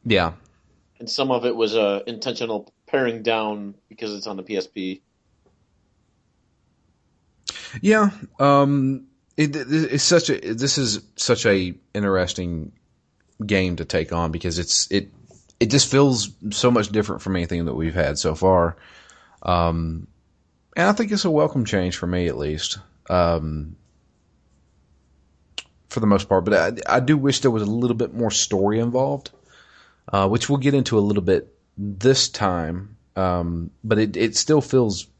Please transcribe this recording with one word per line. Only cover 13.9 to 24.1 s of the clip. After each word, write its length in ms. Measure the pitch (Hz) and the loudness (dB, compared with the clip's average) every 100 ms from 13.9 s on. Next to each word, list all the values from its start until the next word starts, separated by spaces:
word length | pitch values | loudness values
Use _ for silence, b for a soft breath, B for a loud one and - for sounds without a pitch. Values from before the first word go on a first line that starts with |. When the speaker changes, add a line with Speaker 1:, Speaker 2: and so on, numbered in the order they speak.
| 87 80 | -4 -2
Speaker 1:
on 180 | 85 82 | -4 -4
because 300 | 82 87 82 | -4 -4 -4
it's, 280 | 85 - - | -2 -2 0
it, 180 | 98 98 - - - _ _ | -4 -4 -18 -20 -20 _ _
it 80 | 117 | 2
just 240 | 139 - | 2 4
feels 400 | 135 139 120 - - 104 | 4 4 2 -4 -8 -8
so 200 | 101 123 | 0 2
much 200 | 120 104 | 2 2
different 320 | 107 104 85 | -2 -2 -4
from 120 | - | -4
anything 300 | 92 87 87 | -4 -2 -2
that 100 | 85 | -4
we've 180 | 64 80 | -2 -2
had 260 | 85 73 76 | 0 -2 0
so 180 | 85 78 | -4 2
far. 400 | 92 92 85 - B B B B B B | 4 4 2 -2 B B B B B B
Um, 640 | - 87 85 82 82 80 - _ _ _ _ _ _ - | -2 0 0 0 -4 -8 -12 _ _ _ _ _ _ 0
and 120 | 185 | 2
I 40 | |
think 180 | 208 214 | 2 0
it's 140 | 202 | 0
a 60 | 185 | 0
welcome 340 | 151 151 135 | 2 2 0
change 320 | 110 98 92 87 | -2 0 -2 -4
for 100 | 90 | -4
me, 220 | 90 87 | -2 -2
at 100 | 65 | -2
least. 400 | 73 78 - - - _ - | -4 -4 -6 -10 -14 _ -2
Um, 640 | 90 85 82 78 78 78 82 _ _ _ | 2 2 2 -2 -8 -10 -16 _ _ _